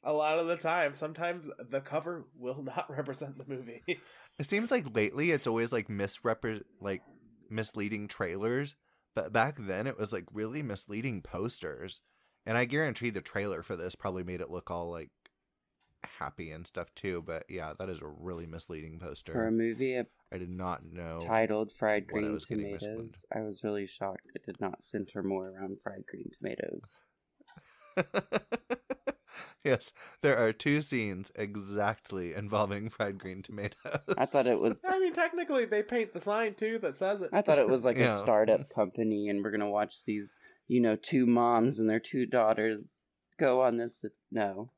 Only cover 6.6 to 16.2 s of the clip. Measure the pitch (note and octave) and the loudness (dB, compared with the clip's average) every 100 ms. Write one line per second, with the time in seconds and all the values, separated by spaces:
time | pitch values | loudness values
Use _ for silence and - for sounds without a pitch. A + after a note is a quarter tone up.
6.6 | - _ G2 F#2+ - - - _ _ A2 | -10 _ -6 -6 -10 -20 -20 _ _ -6
7.6 | G#2+ G#2+ G2+ G#2+ G#2 - F#2 F#2+ A2 B2+ | -4 -4 -2 -4 -6 -4 -4 -2 0 0
8.6 | C#3+ - _ _ _ - - A2+ B2 C#3+ | -4 -10 _ _ _ -4 0 2 2 0
9.6 | G2+ F#2+ B2 A#2 G#2 G#2+ F2 G#2 A2 C#3 | -4 -2 -2 -2 -4 -4 -6 -6 -4 -4
10.6 | C3+ G2 - G#2 C3 G#2 - E2+ A2+ - | -6 -6 -6 -4 -4 -6 -8 -6 -4 -4
11.6 | E2 B1+ F2+ - _ _ _ _ - A#2 | -8 -8 -12 -14 _ _ _ _ -2 0
12.6 | B2 D3 D#3 A2 A#2+ G2+ - G#2 G2+ E2+ | 0 0 -2 -2 -4 -4 -6 -4 -2 -4
13.6 | F2 F2+ F2+ - G2 F#2 F2+ F2+ F2+ F2 | -6 -6 -6 -6 -6 -4 -6 -6 -6 -8
14.6 | - F2 E2+ E2+ D#2 _ _ _ _ _ | -6 -6 -6 -8 -12 _ _ _ _ _
15.6 | _ _ _ _ - - | _ _ _ _ -16 -8